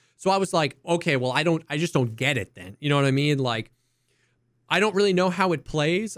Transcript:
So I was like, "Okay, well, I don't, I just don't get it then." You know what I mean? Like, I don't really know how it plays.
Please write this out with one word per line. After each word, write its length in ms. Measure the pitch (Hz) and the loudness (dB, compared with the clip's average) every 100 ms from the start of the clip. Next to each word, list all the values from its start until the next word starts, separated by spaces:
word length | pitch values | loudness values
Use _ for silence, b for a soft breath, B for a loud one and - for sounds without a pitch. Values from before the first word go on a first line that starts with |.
| b _ | b _
So 120 | 190 | 0
I 80 | 196 | 0
was 160 | 190 | 0
like, 240 | 170 143 - 170 | 0 -2 -4 -4
"Okay, 300 | 170 170 135 | -2 0 0
well, 140 | 127 | 0
I 100 | 131 | 0
don't, 220 | 165 160 - | 2 0 -2
I 120 | 151 | -4
just 160 | 170 147 | -2 0
don't 200 | 120 110 | 0 -2
get 220 | 131 127 | -2 -2
it 160 | 95 | -6
then." 240 | 92 90 101 | -12 -16 -6
You 100 | 151 | -2
know 60 | 143 | 2
what 100 | 139 | 2
I 60 | |
mean? 280 | 135 147 139 | 2 2 0
Like, 320 | 127 113 - _ _ _ _ _ _ _ _ _ - | -2 -4 -8 _ _ _ _ _ _ _ _ _ -4
I 120 | 170 | 0
don't 160 | 214 196 | 2 2
really 180 | 208 | 2
know 160 | 180 185 | 4 2
how 220 | 180 185 | 2 0
it 120 | 151 | 0
plays. 540 | - 156 151 185 220 | -4 -2 0 0 -4